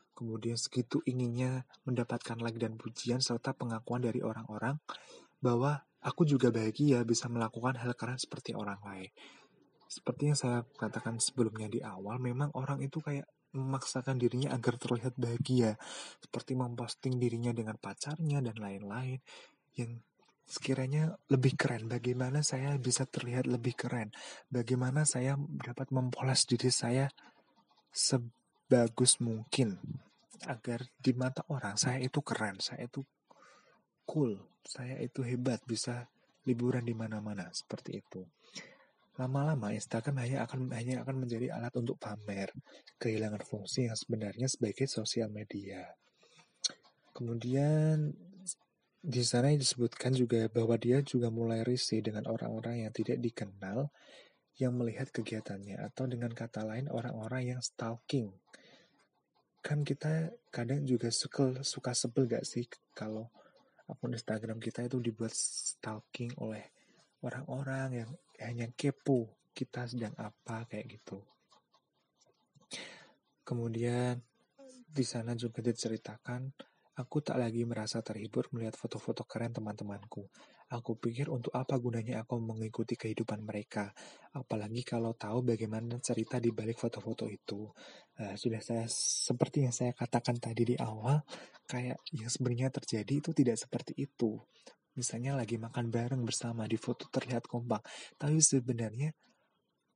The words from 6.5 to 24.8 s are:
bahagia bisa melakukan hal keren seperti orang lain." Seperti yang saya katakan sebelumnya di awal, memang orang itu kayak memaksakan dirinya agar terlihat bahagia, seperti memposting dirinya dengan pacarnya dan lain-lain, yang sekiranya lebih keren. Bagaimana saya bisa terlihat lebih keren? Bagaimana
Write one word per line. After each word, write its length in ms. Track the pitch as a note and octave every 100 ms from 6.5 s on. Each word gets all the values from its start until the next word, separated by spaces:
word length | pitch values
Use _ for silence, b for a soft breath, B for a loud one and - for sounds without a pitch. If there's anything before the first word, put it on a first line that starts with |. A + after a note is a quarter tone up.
bahagia 480 | A2+ A2 A2 D3 B2
bisa 240 | A#2 A2+ A#2+
melakukan 540 | A#2 A2+ - B2 B2
hal 160 | B2 -
keren 240 | A#2 B2+
seperti 340 | - - -
orang 240 | G2+ G#2 G2+
lain." 260 | G2+ F#2+ F#2 - B B B B - _ -
Seperti 400 | - - - D3
yang 100 | C#3+
saya 240 | B2 A#2+ A#2 -
katakan 400 | A2 A2 A#2 A#2
sebelumnya 500 | - - A2 A2 G#2+
di 80 | A2
awal, 400 | G#2+ F#2+ G2 B2
memang 320 | B2 B2 D3
orang 320 | C3 C3 C#3
itu 160 | C#3 D#3+
kayak 240 | D3+ C#3 - _ _ C3+
memaksakan 640 | C3+ C3+ - C3 B2+ B2+
dirinya 320 | A#2+ B2 C3+
agar 240 | B2+ B2 A#2+
terlihat 400 | - A#2+ B2 B2
bahagia, 640 | A#2+ A#2 A#2+ B2+ A2+ G#2+ B B B B
seperti 320 | - - -
memposting 640 | B2+ B2 A#2+ A2+ - C3 B2+
dirinya 320 | B2 A2+ A#2+ A#2
dengan 240 | A2 G#2+
pacarnya 640 | G2 - D3 D#3+ D#3 C#3+
dan 160 | A#2+ A2
lain-lain, 640 | G#2 G2 G2+ A2+ C3 C3 B B B B _ -
yang 240 | A#2 A#2+ - _ _ _
sekiranya 720 | - - - C3 C3 D3+ D#3+ F#3+ -
lebih 240 | C3+ C3 -
keren. 320 | - A#2 A2+
Bagaimana 560 | A#2+ A#2+ B2 B2+ C#3+
saya 320 | D3 C3 C#3 C#3+
bisa 320 | B2+ - C3
terlihat 400 | - B2 B2+ B2+
lebih 240 | B2 A#2+
keren? 400 | - B2 B2 G#2+ B B B -
Bagaimana 560 | B2+ A#2 B2+